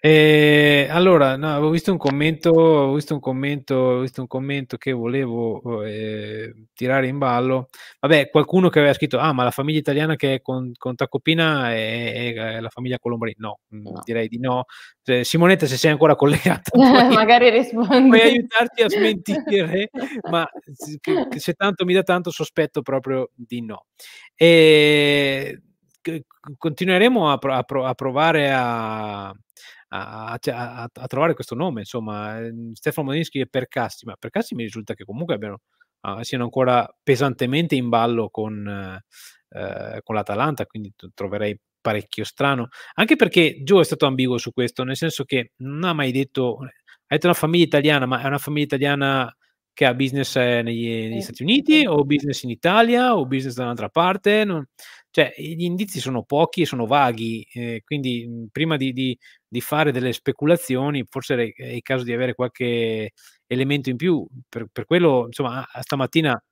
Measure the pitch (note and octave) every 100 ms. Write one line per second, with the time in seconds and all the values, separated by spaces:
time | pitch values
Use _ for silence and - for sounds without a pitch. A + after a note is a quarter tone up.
0 | D3+ D#3 D3+ D3+ D3+ D3 D3 C#3+ C#3 D#3+
1 | F#3 E3+ C3+ C3 D#3 C#3+ D3+ E3 F#3 F3
2 | C#3+ C#3 D3+ D#3 E3+ E3 E3 D3+ C#3 C#3+
3 | D3 D3 C3+ C3 C#3 C#3+ C3 C3 B2+ B2
4 | C3 - B2+ C3 C3+ C#3 C3 A#2+ - B2+
5 | A#2 C3 C3+ A#2 A#2 G#2 B2 A2+ G#2+ G#2+
6 | A2 G#2+ G#2+ G#2+ A2+ A2 A2 _ B2 C3+
7 | C3 C#3 C3+ A#2+ B2+ C3 C3 - - _
8 | C#3+ D3+ C3+ D#3 D3 F#3 F3+ D#3 C#3+ C3+
9 | C#3+ B2 D#3 C3 B2 - C#3 D#3 D3 C#3+
10 | D#3 D#3 C#3+ C3 - C3 B2+ A#2+ B2+ B2
11 | C3+ C#3 - E3 D#3+ D3 B2 A2+ A2 A#2
12 | A#2 A#2 A#2+ A#2 A2+ A2+ A2+ - B2+ B2+
13 | A#2+ A#2 A#2 G#2 G#2+ G#2 _ G#2+ G#2 F#2
14 | - A2+ A2 A#2 B2+ B2 B2 - - _
15 | - B2 B2 E3 E3+ F#3+ D#3 B2+ E3 D3
16 | D#3 C#3 C#3+ D3+ F#3 - - B3 C4+ C4
17 | B3 A3+ A3 A#3+ B3 A3+ B3 A3+ G#3+ C4
18 | C4 A3+ A3+ A#3+ - A3 A#3+ - A3 G3+
19 | G#3 G3+ F3 B3 A#3+ G3+ E3 F3+ G#3+ C4
20 | C4+ C4+ - E3 D#3+ - - C#3 D3+ D3+
21 | - F4+ C4 A#3+ - E3 G3 F3+ F3+ F#3
22 | F#3+ F3+ E3+ - D3+ - D3+ - C3 C3+
23 | B2+ C3 B2 _ A#2+ A#2+ A2+ G#2 _ _
24 | - - - _ E3 E3 D#3 D3+ D3 D3+
25 | D3 C#3+ C#3 C3+ C3 - _ _ _ _
26 | - D#3+ - _ - C3+ E3 C#3+ F#3 F#3
27 | A3+ B3+ D#3 C3+ C#3 C3 B2 C3+ C3 B2+
28 | C3+ B2+ D#3+ D#3 C#3+ C3+ B2 A#2 A2+ A2
29 | G#2+ G2+ G2 G2+ _ _ - - _ F#2+
30 | F#2+ A2 A2 A#2 - A#2 A#2+ B2 A#2+ -
31 | B2+ B2+ E3 D3+ B2 A#2+ F3 A#2+ F#2+ B2
32 | A2 G#2 G#2 A2 A2+ A#2 A#2 A2 - D3
33 | C#3 C#3+ D#3+ C#3 B2 C3+ B2 - A#2+ -
34 | A#2 A#2+ A2+ G3+ A#3 - A2+ A2+ G#2+ A2
35 | F#2+ A2 E3+ A#2+ G#2 G2+ _ _ _ _
36 | - G2 A#2+ C3 A#2+ C3+ B2+ B2 A#2 _
37 | - B2+ C#3+ B2 B2 C#3 E3+ C#3 B2 A#2
38 | A#2+ A#2 G#2+ - G#2+ G#2+ G2+ G2+ F#2+ F#2+
39 | _ - - _ _ - F#2+ G2 G#2 G#2+
40 | - G#2+ G2+ G2+ C#3+ C#3+ G2 A2 G2+ _
41 | F#2+ _ G2 G2+ G#2 G#2 _ _ - G#2
42 | - - G#2+ _ C#3 C3+ A#2+ - - -
43 | A3+ D#4 G3+ F3+ D#3+ B2+ C3+ G3 D#3+ D3+
44 | D3 C3 C3 A#2+ A#2+ A#2+ B2 - B2+ C3
45 | E3 - C3+ C3 A#2+ _ C3 D3 F3+ D#3+
46 | C3+ B2+ C3+ - B2+ A#2 C3 _ _ _
47 | _ D3+ F3+ F3 D#3 F3 D#3 D3 D3 D3
48 | B2+ B2+ C3+ C#3 - D3+ D3 C#3 C#3+ C#3+
49 | C#3 C3+ A#2 _ _ _ _ - C3+ B2
50 | C3+ C#3 C3 C3+ B2 A#2+ A#2 A#2 A#2 A2+
51 | A2 A2+ F#3+ - C#3+ C4 C#4+ D#4 C4 D3
52 | C#3+ D3 C#3+ B2+ B2+ A2+ E3+ G#3 A#3 A#3+
53 | B3+ G#3+ B2+ C3+ C3+ A#2+ A#2+ A#2+ G2 -
54 | F3+ F#3+ G3+ G#3 G#3+ E3+ C3+ _ - -
55 | _ - C3+ - D3+ E3 F3 F3+ G3+ C#3
56 | B2+ B2 G2+ C#3+ E3 - D#3 C3 A2+ C#3+
57 | C3 A2+ A2+ A2+ - B2 A#2+ A2+ _ D3+
58 | C3 A#2+ A#2 A#2 A2 - D#3+ D3+ C3+ B2+
59 | C3 B2 _ _ _ A#2+ - D3 D3+ B2+
60 | B2 A#2 - B2+ D3 E3+ - B2+ C#3 C#3+
61 | A#2+ C3+ - C3 A2+ - B2 A#2+ - C3+
62 | A#2+ A#2 B2+ A#2+ B2 - B2 A#2+ A2+ A2
63 | A2 _ _ _ _ B2+ C3+ C#3+ C3 B2
64 | E3+ D#3 F2+ B2+ - - A#2 - A2 F3
65 | E3+ B2+ A#2 - C3 B2+ B2+ B2 - C#3+
66 | B2+ E3 D#3 A2+ _